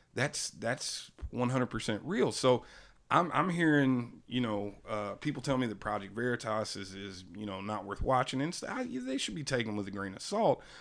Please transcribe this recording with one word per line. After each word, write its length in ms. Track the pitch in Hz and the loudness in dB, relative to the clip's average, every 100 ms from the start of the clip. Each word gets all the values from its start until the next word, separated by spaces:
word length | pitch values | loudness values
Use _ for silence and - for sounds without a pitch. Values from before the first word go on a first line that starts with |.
| _ | _
that's, 380 | - 139 - - | -2 -2 -2 -6
that's 640 | - 113 131 - - - - - | -4 -2 -2 -4 -8 -10 -12 -8
one 200 | 117 123 | -2 2
hundred 160 | 131 123 | 2 0
percent 360 | 113 - 104 | -2 -2 -2
real. 280 | 131 214 196 | -2 2 2
So 320 | - 131 123 - - - - - | 4 6 6 2 -20 -20 -18 2
I'm, 200 | 151 175 | 4 4
I'm 160 | 139 180 | 2 2
hearing, 720 | 170 160 147 135 123 120 - - | 4 6 8 6 4 0 -8 -6
you 140 | 123 | 0
know, 340 | 120 104 101 98 - | 2 0 -2 -8 -6
uh, 220 | 107 101 98 | -4 -4 -4
people 260 | 147 143 | -4 -4
tell 160 | 147 131 | 0 2
me 80 | 123 | 2
that 120 | 98 | -2
Project 360 | 107 107 98 | -4 -4 -4
Veritas 600 | 104 123 120 117 107 104 | -4 -2 -2 -2 -2 -2
is, 200 | 107 95 | -6 -8
is, 300 | 98 98 92 92 92 | -10 -10 -12 -14 -10
you 80 | |
know, 160 | 104 95 | -6 -6
not 240 | 101 107 | -4 -4
worth 160 | 98 101 | -4 -4
watching, 400 | - 127 127 131 | 2 2 2 0
and 120 | 151 | -2
st-, 180 | 175 - | -4 -6
I, 140 | 262 247 | -6 -4
they 280 | 254 254 269 | -6 -4 -4
should 160 | - | -4
be 100 | 185 | -4
taken 320 | 135 127 113 104 | -2 0 0 -2
with 100 | 101 | -4
a 40 | |
grain 240 | 98 98 | -4 -6
of 80 | 98 | -6
salt, 400 | - 202 208 131 - - | -4 2 4 4 0 -20